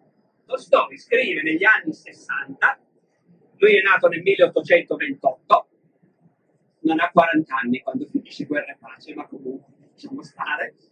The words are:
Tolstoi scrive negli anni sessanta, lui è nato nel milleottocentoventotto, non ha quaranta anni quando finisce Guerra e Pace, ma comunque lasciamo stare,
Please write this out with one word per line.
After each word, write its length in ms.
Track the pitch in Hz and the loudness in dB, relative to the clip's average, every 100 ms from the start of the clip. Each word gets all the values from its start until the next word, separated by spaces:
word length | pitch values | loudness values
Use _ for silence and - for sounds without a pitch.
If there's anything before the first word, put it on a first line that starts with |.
| _ _ _ _ - | _ _ _ _ -8
Tolstoi 520 | 254 - 170 - 139 | -8 2 2 2 -6
scrive 440 | - - 226 156 | -2 -2 0 -4
negli 220 | 156 160 | -4 0
anni 300 | 185 165 160 | 2 2 0
sessanta, 880 | - - - - - - - - - _ _ _ _ _ _ _ - | -10 -12 -20 -10 -10 -10 -2 -2 -2 _ _ _ _ _ _ _ 2
lui 200 | 208 202 | 4 4
è 40 | |
nato 260 | 190 180 175 | 4 2 2
nel 140 | 165 | 0
milleottocentoventotto, 1500 | 175 - 175 165 - 170 - - 151 - 170 - - - - _ _ _ _ _ _ _ _ _ _ _ | 0 4 4 2 2 2 2 -8 -8 -4 -4 -2 0 0 0 _ _ _ _ _ _ _ _ _ _ _
non 180 | 311 320 | -2 0
ha 100 | - | 0
quaranta 460 | - - 151 - - | 4 4 2 -2 -4
anni 240 | 120 127 | -4 -4
quando 240 | - - - | -4 -10 -6
finisce 400 | - - - - | -8 -8 -12 -6
Guerra 280 | 147 - | -6 -6
e 40 | - | -14
Pace, 360 | - - - - | -20 -20 -18 -16
ma 120 | - | -16
comunque 460 | - 131 139 _ _ _ | -14 -12 -14 _ _ _
lasciamo 300 | _ - 269 | _ -16 -14
stare, 540 | - - - - - - _ | -14 -12 -8 -6 -8 -14 _